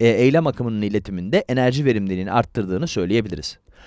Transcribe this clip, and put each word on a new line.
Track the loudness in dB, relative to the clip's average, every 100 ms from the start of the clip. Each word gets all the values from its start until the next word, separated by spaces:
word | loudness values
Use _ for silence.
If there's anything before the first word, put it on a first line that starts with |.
e, | 2
eylem | 4 4 4 0
akımının | -2 -4 -2
iletiminde | -2 -2 -4 -6 -2 -2 0
enerji | 0 2 2
verimliliğini | 0 0 0 -4 0
arttırdığını | 0 0 -4 -4 -2 -2
söyleyebiliriz. | -4 0 0 -2 -8 -10 -16 _ -20